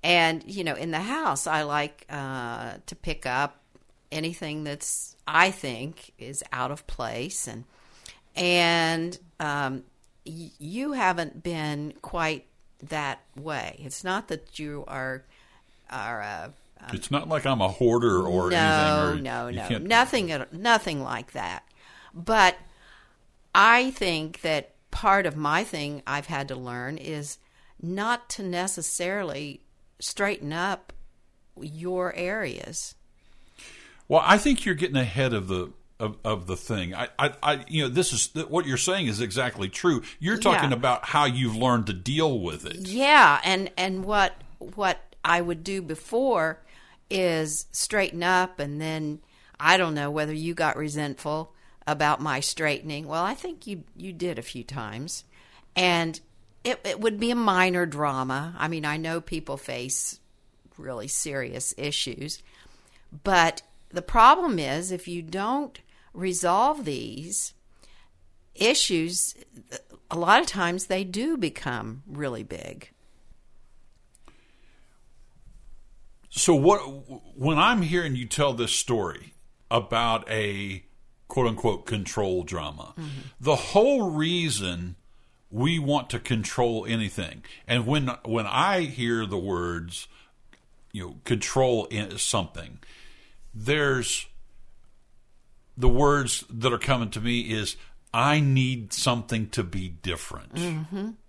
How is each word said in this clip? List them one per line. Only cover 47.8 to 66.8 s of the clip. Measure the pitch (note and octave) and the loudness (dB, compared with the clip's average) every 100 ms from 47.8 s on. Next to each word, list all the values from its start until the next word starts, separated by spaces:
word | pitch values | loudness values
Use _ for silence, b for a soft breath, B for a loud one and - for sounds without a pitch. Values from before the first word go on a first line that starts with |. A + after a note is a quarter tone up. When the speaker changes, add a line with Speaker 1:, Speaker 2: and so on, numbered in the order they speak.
| - G#3+ G3 E3 | -2 0 0 0
Speaker 1:
up, | F3 F#3 F#3 F3+ | 2 2 2 -2
and | C#3+ D3 | -6 -4
then, | D#3+ D#3 D3+ D3+ b b b b | -4 -4 -4 -6 b b b b
I | D3+ F#3 | 6 6
don't | F3 | 4
know | D3+ C#3+ | 0 -2
whether | D3+ D3+ | -2 -2
you | D#3 D#3+ | -2 -4
got | E3+ D#3 - | 0 0 0
resentful | D3+ D3 D3 C#3 D3+ D#3 D#3+ b b b | -4 -4 -4 -6 -4 -4 -6 b b b
about | - D3 D3+ D3+ | -6 0 2 2
my | D3+ C3+ | 0 -2
straightening. | C#3+ - D#3 D3 D#3 D3 D3+ | -2 -2 -2 -2 -6 -10 -6
Well, | D#3 | -2
I | F#3 | -2
think | C4 F#4 E4 - | -4 -10 -14 -12
you, | F#3+ - - | -12 -12 -16
you | F#3+ | -14
did | E3+ F3 C3+ | -6 -6 -6
a | |
few | A#2 B2+ | -10 -12
times. | A2+ C3+ A2 G#2+ D#3 - - b b b b | -10 -10 -8 -8 -8 -10 -12 b b b b
And | - F3+ E3+ E3 D#3+ - - - - | 0 2 2 0 -6 -16 -20 -20 -10
it, | A#3+ B3+ | -6 -4
it | G3+ F3+ | -4 0
would | A3+ G#3 | 0 0
be | A#3 | 0
a | |
minor | A#3+ A3 F#3 F#3 F3+ E3+ | 2 4 4 4 4 0
drama. | D3 D3 C3 C3 C3 D#3 F3 | 0 0 0 -2 -2 -4 -4
I | D#3 | -4
mean, | E3 | -2
I | D3+ D3+ | -2 -2
know | D#3+ E3 | -4 -6
people | D#3+ D#3+ - C#3 | -4 -8 -6 -8
face | - B2 B2+ - - - _ _ _ _ _ - | -6 -8 -4 -4 -4 -8 _ _ _ _ _ -16
really | D3 A#2+ A#2+ | -12 -10 -6
serious | - D#3+ C#3 A#2+ B2 - - | -4 -4 -4 -6 -6 -6 -4
issues. | D3 D3 - A#2 D3+ - b b b b b b b D3 | -4 -4 -4 -6 -10 -10 b b b b b b b -8
But | - F#3 E3 - - - - | 4 6 6 2 -14 -20 -10
the | F3 | -10
problem | F3 A#3 A#3 E4 F4 F#3+ | 0 8 10 10 4 0
is, | C#3 C#3+ F#3 | 0 -2 -4
if | F3+ F3 | -6 -6
you | F3 | -10
don't | D#3+ F#3 G#3 C4+ D4 - _ b b | -6 -4 -2 -2 -4 -12 _ b b
resolve | - F#3 F3 F3+ F#3 B3+ D4+ | -6 -4 0 2 4 4 2